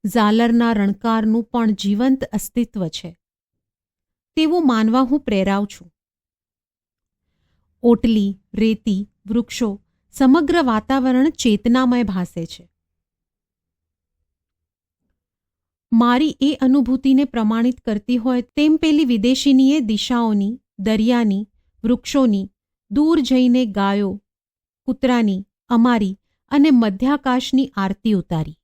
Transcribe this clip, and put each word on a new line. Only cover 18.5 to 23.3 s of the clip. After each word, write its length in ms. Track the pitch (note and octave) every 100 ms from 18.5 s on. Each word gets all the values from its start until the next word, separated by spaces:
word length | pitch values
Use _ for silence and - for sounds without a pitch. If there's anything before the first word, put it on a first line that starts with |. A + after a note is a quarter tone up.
| - D4+ D#4
પેલી 280 | D#4+ D4+
વિદેશીનીએ 720 | C#4 A#3 A#3 C4 C#4 C4 C4 D4+
દિશાઓની, 800 | A3 G#3+ - A#3+ A3+ G#3 G3+ A#3+ _ -
દરિયાની, 680 | G3 G#3+ A3 A#3+ A3 G3 G#3+ _ _ _
વૃક્ષોની, 680 | A3 A#3+ - C#4 C4 G3+ G3 _ _ _ _
દૂર 280 | G#3+ D#4 E4
જઈને 460 | B3